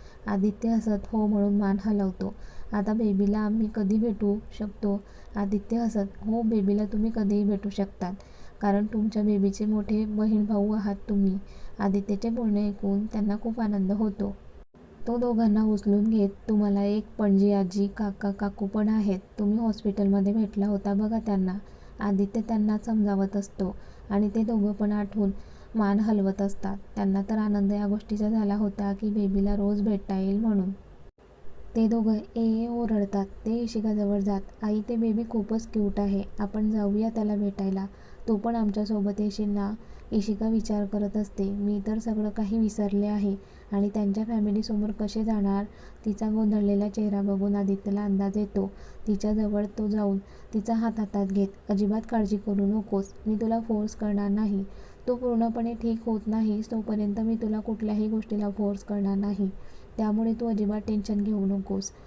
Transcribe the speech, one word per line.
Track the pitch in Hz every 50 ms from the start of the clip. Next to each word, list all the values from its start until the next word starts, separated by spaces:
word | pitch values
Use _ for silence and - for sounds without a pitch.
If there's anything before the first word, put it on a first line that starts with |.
| - - - - -
आदित्य | 208 202 196 196 214 196 - - 226
हसत | 226 220 220 226 208 208 - -
हो | - 220 214
म्हणून | 208 214 202 202 202 202
मान | 202 202 196 202 196
हलवतो. | 190 220 208 202 196 190 185 - 196 196 196 - - - - - - - 208
"आता | 208 196 214 214
बेबीला | 226 226 208 196 190 202 196 208 214
आम्ही | 214 208 220 226 220 214 -
कधी | 220 202 190 214
भेटू | 220 226 240 202 202 214 202 202 214 - -
शकतो?" | - - 214 202 - - - 202 196 202 - - - - - - -
आदित्य | 208 202 196 214 196 - - 226
हसत, | 233 233 220 226 208 202 196 - -
"हो, | - 214 220 233 233
बेबीला | 220 226 214 190 196 208 208 214
तुम्ही | 202 226 208 214 226 226
कधीही | 226 208 196 202 208 208
भेटू | 202 208 196 202 202
शकतात, | 196 - 196 196 - - 190 180 196 - - - - - - - - -
कारण | 208 202 196 202 214
तुमच्या | 214 - 214 208 220 - 208 208
बेबीचे | 208 208 196 196 202 202 - 214
मोठे | 214 214 214 202 208 214 214 220
बहीण | 214 208 208 214 220 214 208 208
भाऊ | 208 214 202 202 208 214
आहात | 214 196 208 202 202 - -
तुम्ही." | 202 202 196 190 190 196 - - - - - - - -
आदित्यचे | 202 196 190 202 196 214 202 196 233 233
बोलणे | 226 247 233 214 202 202 208
ऐकून | 202 202 202 202 196 196 202 214
त्यांना | 214 - 214 208 202 202 214
खूप | - 226 226 240
आनंद | 220 208 208 202 190 185
होतो. | 202 202 220 208 196 - 196 202 202 - - - - - - - - - - - - - -
तो | 233 240
दोघांना | 240 247 240 233 220 233 214 208 220 220
उचलून | 214 214 196 - 202 202 208 208
घेत, | 220 226 214 202 196 196 - - -
"तुम्हाला | 214 208 208 202 196 202 202
एक | 202 208 214 214 - -
पणजी | - 214 202 196 196 202 202 202
आजी, | 196 196 180 185 202 202 196 196
काका, | - 214 202 196 - - 202
काकू | 196 202 208 202 196 - 202
पण | 196 202 214 208 214
आहेत. | 220 220 202 202 190 190 - - - -
तुम्ही | 208 202 214 233
हॉस्पिटलमध्ये | 233 226 214 - - 208 196 208 202 196 196 202 190 202 208
भेटला | 226 214 202 - 202 202
होता | 208 208 196 - 202 202
बघा | 202 214 214 226 226
त्यांना." | 226 220 202 190 190 185 185 202 - - - - - - - -
आदित्य | 202 208 196 190 202 196 - 226
त्यांना | 220 226 226 214 208 214 214
समजावत | 208 - 233 226 220 202 202 202 196 196 196 -
असतो | 202 196 - - - 190 185 - - - - - - - -
आणि | 202 202 214 208
ते | 196 226 226
दोघं | 220 233 214 202 208
पण | 202 202 208 208
आठवून | 208 208 202 202 - 214 202 196 196 - - - - - - - -
मान | 220 208 202 202 214
हलवत | 214 220 214 202 190 190 190 196
असतात. | 196 196 196 - - 196 196 202 - - -
त्यांना | 208 202 196 190 196
तर | 196 196 220
आनंद | 214 214 208 202 208 202 196
या | 208 208 208
गोष्टीचा | 202 208 214 - - 214 208 208 208
झाला | 226 220 214 202 202
होता | 208 214 202 202 - 202 202 196
की | 196 220 214
बेबीला | 208 214 202 196 196 196 196 202 202
रोज | 196 196 202 208 208
भेटता | 202 214 202 196 - - 196
येईल | 190 190 196 196 208
म्हणून. | 226 220 208 196 185 190 196 - - - - - - - _ _ - - - - - - - - - - -
ते | 226 226
दोघं | 214 233 233 214 220 214 214 - - -
ए | 226 226 226 220
ए | 220 233 240
ओरडतात. | 240 240 233 214 220 208 202 202 202 196 196 196 - - -
ते | 214 226 240
इशिकाजवळ | 240 226 - 220 208 220 208 208 208 202 202 202
जात, | 196 208 196 196 - - - - 220
"आई, | 214 214 214
ते | 208 - 240
बेबी | 226 226 226 208 220 233 226
खूपच | 240 220 196 - 226 226 226
क्यूट | 226 - 220 202 202 196 208
आहे, | 202 196 196 196 196 - - -
आपण | 208 208 - 214 214 214
जाऊया | 220 214 208 202 202 208 220 226
त्याला | 226 220 208 208 208
भेटायला. | 202 208 202 202 - 196 196 190 196 196 196 - - - - - - -
तू | - 220
पण | 196 196 233 233
आमच्यासोबत | 226 226 202 196 214 214 202 214 208 196 208 202 208
येशील | 208 208 202 - 214 202
ना?" | 202 202 202 202 220 - - - - - - -
इशिका | 220 214 202 214 208 196 220 220
विचार | 226 220 220 - 214 208 208
करत | 202 208 208 208 202 202
असते, | 214 208 - - - 196 196
"मी | 202 202 202 202 208 202 196
तर | 220 214 220
सगळं | 220 226 214 214 208 208
काही | - - 214 196 220 226
विसरले | 220 208 208 - 208 196 202 202 202
आहे | 208 208 208 202 202 196 196 - - - - - -
आणि | 202 202 202 202
त्यांच्या | 202 214 208 202 196 214 220
फॅमिलीसमोर | 226 233 220 208 208 202 220 214 - 220 208 208 214 208 -
कसे | 214 208 - 220 214
जाणार?" | 220 220 208 196 196 196 196 208 202 - - - - - - -
तिचा | 220 196 202 220 214
गोंधळलेला | 214 220 220 208 214 208 202 202 202 202 208 208
चेहरा | 202 226 214 208 202 202 196
बघून | 202 196 196 196 202 202
आदित्यला | 202 196 196 196 196 - 202 196 202 208
अंदाज | 208 196 190 196 196 196
येतो. | 214 208 202 - 196 196 196 - - - - - - -
तिच्याजवळ | 214 208 208 - 214 214 214 214 208 208 208 214 202 -
तो | - 220
जाऊन | 208 208 214 208 202 196 196 196 - - - - - -
तिचा | 214 202 - 226
हात | 226 226 226 220 220
हातात | 214 196 - 202 202
घेत, | 190 190 202 196 196 - - - -
"अजिबात | 208 190 208 196 214 226 226 -
काळजी | 233 226 208 190 208
करू | 196 - 208 202 202 202
नकोस, | 196 214 220 196 - 208 196 196 - - - -
मी | 214 220
तुला | 208 226 220 226 233
फोर्स | 226 - 226 208 208 214 -
करणार | - 214 208 202 202 202 202
नाही. | 202 214 220 202 202 196 196 - - - - - - - -
तू | 247 247
पूर्णपणे | 240 254 247 233 226 233 226 226 233 226 233 233
ठीक | 226 226 233 226 226 -
होत | 240 220 208 190
नाहीस | 208 214 220 220 214 208 214 214 -
तोपर्यंत | 233 220 202 - 214 208 208 208 202 220
मी | 220 226 226 220
तुला | 226 214 214 214
कुठल्याही | 214 - 220 214 220 208 214 208 214
गोष्टीला | 214 220 220 208 - 208 208 202 202
फोर्स | 196 208 208 202 202 196 -
करणार | - 208 208 196 196 196
नाही, | 196 202 202 202 185 202 190 - - - - - - - - -
त्यामुळे | - 220 214 208 214 226 226 226
तू | 226 240
अजिबात | 233 220 202 208 202 208 214 208
टेन्शन | 220 214 208 202 - 214 202 202
घेऊ | 214 214 202 196
नकोस | 196 196 196 190 - 190 196 190 - - - -